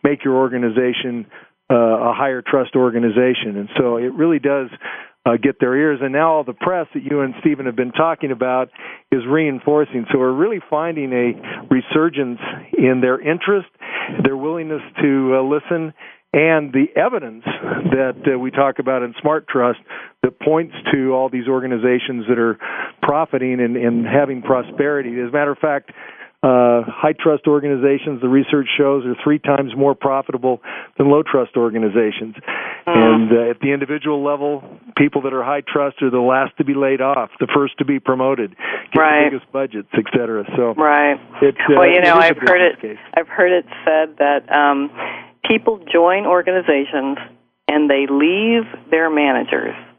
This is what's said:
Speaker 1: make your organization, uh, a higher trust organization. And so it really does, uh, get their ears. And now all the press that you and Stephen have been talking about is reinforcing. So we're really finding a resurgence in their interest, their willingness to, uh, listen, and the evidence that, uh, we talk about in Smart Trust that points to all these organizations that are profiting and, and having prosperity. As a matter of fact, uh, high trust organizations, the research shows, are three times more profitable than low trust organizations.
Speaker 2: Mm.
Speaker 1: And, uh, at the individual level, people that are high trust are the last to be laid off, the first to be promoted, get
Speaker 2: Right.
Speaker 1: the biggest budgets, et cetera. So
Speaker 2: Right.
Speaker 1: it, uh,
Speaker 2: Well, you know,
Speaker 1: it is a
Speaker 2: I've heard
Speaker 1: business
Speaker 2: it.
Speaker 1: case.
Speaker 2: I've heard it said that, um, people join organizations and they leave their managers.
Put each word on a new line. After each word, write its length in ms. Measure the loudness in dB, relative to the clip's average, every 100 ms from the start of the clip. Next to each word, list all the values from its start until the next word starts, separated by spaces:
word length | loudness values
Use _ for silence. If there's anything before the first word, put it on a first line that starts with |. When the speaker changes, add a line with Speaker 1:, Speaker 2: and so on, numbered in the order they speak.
Speaker 1:
make 200 | 0 0
your 120 | 0 0
organization, 920 | 0 0 0 0 0 -2 -6 -8 -12 -18 -20 _ _
uh, 60 | 2
a 380 | 4 2 0
higher 280 | 0 -2 -4
trust 340 | 0 0 0 2
organization. 840 | 2 2 0 2 2 0 -4 -8
And 120 | -6 -2
so 200 | 0 0
it 160 | -4
really 260 | -2 0 0
does, 300 | 0 -2 -4 -12 -16 -16 -18 _ 0
uh, 100 | 2
get 220 | 0 0
their 160 | 0 2
ears. 240 | 0 0
And 100 | -2
now 200 | 0 2
all 100 | 2
the 100 | -2
press 340 | -4 -2 -2 -4 -8
that 80 |
you 180 | -4 -2
and 140 | -4 -2
Stephen 260 | -2 -2 -4
have 80 | -4
been 160 | -4
talking 400 | 0 -2 0 -6
about 380 | -4 -2 -2 -4 -8 -20 -20 _
is 120 | -4 0
reinforcing. 800 | 0 0 -2 0 0 0 -4 -2
So 60 | 0
we're 140 | 2
really 300 | 0 -2 -2 -4
finding 460 | -4 -4 -6 -4
a 200 | -2 -2 -4 -10 -14 0
resurgence 720 | 0 0 0 0 -2 -4 -6 -12 -14 -6 0
in 260 | 2 2
their 180 | 0 0
interest, 500 | -2 -4 -2 -2 -4 _ -14 -10 -10 -2
their 140 | -2 -2
willingness 440 | -6 -6 -6 -8 -10 -2
to, 340 | 0 2 2 0
uh, 60 |
listen, 520 | 0 -2 -2 -6 -6 -12 -20 -20 _
and 400 | 2 4 2 0
the 140 | 0 0 2
evidence 480 | 0 -2 -8 -12 -10
that, 720 | -8 -8 -4 0 0 0 -2 -2
uh, 60 | -2
we 140 | -2
talk 260 | 0 0 0
about 240 | -4 -2
in 140 | -4 -4
Smart 260 | -2 -2 -2
Trust 320 | 0 0 -2 _ -18 -18 _
that 160 | -4 -2
points 380 | 0 0 -2 -8 -2
to 220 | 0 0
all 160 | 0 -2
these 180 | -2 -2
organizations 800 | -2 -2 -2 0 0 -2 -8 -2
that 100 | 0
are 220 | 0 -2 -8 -10 -12 -4
profiting 600 | -2 0 0 -2 -2 0
and, 160 | 0 0
and 280 | 0 0 0
having 360 | 2 0 -4
prosperity. 760 | 0 0 0 -4 -2 -2 -4 -6
As 80 | -4
a 20 |
matter 200 | -2 -2
of 60 | -2
fact, 320 | -2 -4 -6 -20 -20 -20 -20 _
uh, 400 | 4 6 6 4
high 300 | 0 -2 -2
trust 340 | 2 2 2 2
organizations, 760 | 2 2 2 2 2 -2 -4
the 60 | 2
research 400 | 2 4 0 0 0
shows, 280 | 2 2 -2
are 100 | -4
three 160 | 0 0
times 320 | 2 0 0 0
more 180 | 0 2
profitable 680 | 0 -2 -4 -4 -2 -4 -6 -16 -16 0
than 120 | 4
low 140 | 4
trust 320 | 2 0 0 0
organizations. 800 | 0 0 0 2 0 -2 -12 -12 -10 -10 -10 -10 -2
Speaker 2:
Mm. 120 | 4
Speaker 1:
And, 340 | 4 4 4
uh, 180 | 4 2
at 80 | -2
the 100 | -2
individual 500 | -2 -2 -4 -2 -2
level, 400 | -2 -2 -4 -6 -10 -20 -12 0
people 240 | 0 2
that 120 | -2
are 80 | -4
high 200 | -2 -4
trust 400 | -2 -2 -2 -2
are 60 | 0
the 100 | 2
last 380 | 2 2 0 -2
to 80 | -2
be 80 |
laid 260 | 0 0 0
off, 300 | 0 -2 -4 -6
the 80 | 0
first 300 | 0 0 -2
to 80 | -2
be 140 | -2
promoted, 560 | -2 0 0 0 -4 -6 -10 -10 -4
get 80 | 2
Speaker 2:
Right. 240 | 4 4
Speaker 1:
the 60 | 2 0
biggest 140 | _
budgets, 360 | -6 -6 -6 -4
et 120 | -4 0
cetera. 320 | -2 -2 -4 -4 -2
So 160 | -2
Speaker 2:
Right. 440 | 2 2 4 2 0 -6 0
Speaker 1:
it, 140 | 2 2
uh, 140 | 2 6
Speaker 2:
Well, 100 | 6
you 140 | 6
know, 180 | 6 6
Speaker 1:
it 60 | 4
is 40 |
a 60 | 2
Speaker 2:
I've 20 |
heard 200 | 2 4
Speaker 1:
business 140 | 4
Speaker 2:
it. 60 | 0
Speaker 1:
case. 160 | -12 -14 -4 -4
Speaker 2:
I've 140 | -4
heard 220 | 0 2
it 120 | 2 -2 -6 0
said 320 | 0 0 0
that, 340 | 0 0 0
um, 400 | 2 2 2 -4 -8 -12 -12 -18 _ -2
people 340 | 0 0 -4 0
join 320 | 2 4 2 2
organizations 920 | 0 2 -2 2 0 0 -4 -4 -6 -10 -20 _ _ -2
and 200 | 2 2
they 200 | 0 0
leave 580 | 2 2 2 2 0 -2 -12 -2
their 220 | 0 2
managers. 640 | 2 2 0 -2 -4 -4 -10 -18